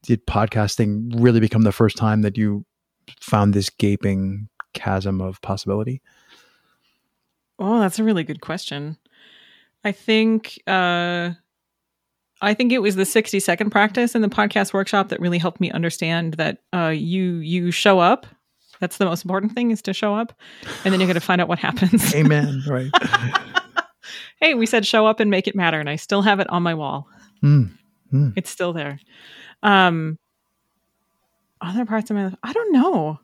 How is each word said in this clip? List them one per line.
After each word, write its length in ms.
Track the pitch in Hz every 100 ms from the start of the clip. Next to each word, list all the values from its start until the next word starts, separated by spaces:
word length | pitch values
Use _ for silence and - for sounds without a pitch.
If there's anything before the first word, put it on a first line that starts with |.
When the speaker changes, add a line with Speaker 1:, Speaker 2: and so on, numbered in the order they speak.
Speaker 1:
did 240 | - 117 -
podcasting 880 | 104 110 113 104 - 107 104 117 117
really 180 | 120 117
become 220 | 110 117
the 100 | 110
first 240 | - 110 -
time 220 | 110 107
that 140 | 107 101
you 280 | 107 101 - _ _ _ - -
found 340 | - 107 101
this 160 | 101 98
gaping 760 | - 101 101 101 98 95 101 107 _ -
chasm 460 | - - 98 98 95
of 180 | 95 95
possibility? 640 | - 98 - 101 113 131 _ _ _ - _ _ _ _ _ _ _ _ _ _ _ -
Speaker 2:
Oh, 220 | 196 233
that's 180 | 190 190
a 60 |
really 180 | 220 190
good 180 | 156 151
question. 560 | - 165 - 143 147 156 _ _ _ _ _ _ _ _
I 80 | 208
think, 680 | 196 - 220 220 220 - - -
uh, 640 | 190 180 175 175 175 175 170 _ _ _ _ _ _ _ _ _ _
I 100 | 202
think 160 | 214 247
it 80 | 254
was 160 | 202 190
the 100 | 190
sixty-second 640 | 226 214 196 190 175 208
practice 440 | 208 214 208 240
in 60 | 233
the 80 | 208
podcast 460 | - 208 208 196
workshop 340 | 196 190 202 190
that 120 | -
really 180 | 175 175
helped 200 | 170 -
me 100 | 180
understand 640 | - 170 - 165 165 165
that, 240 | 160 156 - _
uh, 140 | 180 165
you, 480 | 156 160 185 180 170
you 340 | 156 180 175
show 280 | 170 208 190
up. 260 | 175 262 - _ _ _ _ _
That's 180 | 180 -
the 80 | 190
most 180 | 165
important 280 | 180 190 214
thing, 160 | 233 240
is 100 | 220
to 120 | -
show 200 | 190 214
up, 200 | 208 233 _ - - - -
and 80 | 190
then 80 | 185
you 60 | 185
gotta 140 | 170
find 200 | - 180
out 80 | 170
what 120 | 170
happens. 540 | - 156 185 233 -
<laughs> 20 | 147
Speaker 1:
Amen. 460 | 151 151 147 135 143
Right. 220 | 127 135 339 - - 120 - - - - - - _ - - - _
Speaker 2:
Hey, 120 | 320
we 120 | 254 220
said 200 | 233 202
show 200 | 226 214
up 140 | 214
and 100 | 214
make 160 | 190 196
it 60 |
matter, 260 | 202 170 156
and 80 | 147
I 80 | 151
still 240 | - 202
have 200 | 202 202
it 100 | -
on 120 | 175
my 120 | 175
wall. 340 | 160 143 143 - - _ _
Speaker 1:
Mm, 280 | 143 147 104 - _ _ _
mm. 200 | 135 143 107
Speaker 2:
It's 140 | -
still 240 | - 180
there. 240 | 165 143 143 _ _ - - - _
Um, 560 | 208 196 185 165 156 160 _ _ _ _ _ _ _ _ _ _ _ _ _ _
other 260 | 175 208 226
parts 240 | 220 214
of 60 | 208
my 80 |
life, 100 | 190 185
I 100 | 233
don't 200 | 427 440
know. 460 | 285 330 269 156 156